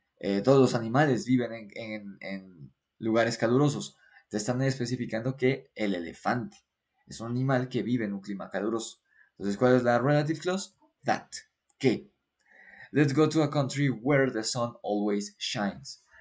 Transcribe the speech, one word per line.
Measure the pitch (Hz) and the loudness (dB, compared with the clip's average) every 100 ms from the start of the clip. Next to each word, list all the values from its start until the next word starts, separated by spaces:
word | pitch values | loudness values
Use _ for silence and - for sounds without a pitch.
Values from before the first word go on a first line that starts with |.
| _ - | _ -8
eh, | 98 98 | -2 0
todos | 107 135 | 6 8
los | 123 | 6
animales | 120 113 123 151 117 107 | 4 0 2 2 2 2
viven | 127 113 | 2 0
en, | 113 104 | -8 -14
en, | 101 110 107 101 95 | -14 -10 -10 -10 -14
en | 92 98 95 87 67 _ _ - | -10 -10 -12 -20 -20 _ _ -8
lugares | 113 113 113 - | 0 2 2 0
calurosos. | 117 127 147 110 - - _ _ _ | 2 4 2 0 -8 -14 _ _ _
Te | 104 | -6
están | 113 123 | -2 0
especificando | 135 131 117 123 117 110 123 127 | 0 -2 -2 -4 -4 -4 -4 0
que | 127 135 - | 2 0 -4
el | - 104 | -4 -2
elefante | 90 82 - 98 123 101 - _ _ _ _ - | -2 -4 -6 -2 -2 -4 -12 _ _ _ _ -18
es | - | -12
un | 113 | -6
animal | 120 135 127 127 | -2 0 0 -2
que | 123 | -4
vive | 104 123 | -2 -2
en | 107 | -2
un | 101 | -6
clima | 101 98 85 | -8 -10 -8
caluroso. | 95 104 113 113 - _ _ _ | -6 -4 -4 -6 -14 _ _ _
Entonces, | - 98 101 | -8 -6 0
¿cuál | 127 | 4
es | 127 | 4
la | 120 120 | 4 2
relative | 131 147 147 156 | 2 2 0 -2
clause? | 175 190 - _ _ _ | -2 -4 -6 _ _ _
That. | 135 104 - - - _ _ - | -2 -2 -4 -18 -18 _ _ -2
¿Qué? | 135 104 - _ _ _ _ _ - - - | 0 0 -4 _ _ _ _ _ -20 -20 -4
"Let's | 131 147 | 2 2
go | 135 156 | 4 4
to | 156 | 4
a | 147 | 2
country | 151 127 131 143 | 2 -2 0 0
where | 110 123 143 131 | 0 2 2 2
the | 110 | 0
sun | 104 - 120 - | -4 -2 -4 -4
always | - 104 104 104 101 - | -4 -2 0 -2 -4 -10
shines". | - 117 101 - - - _ - | -8 -4 -4 -6 -12 -20 _ -20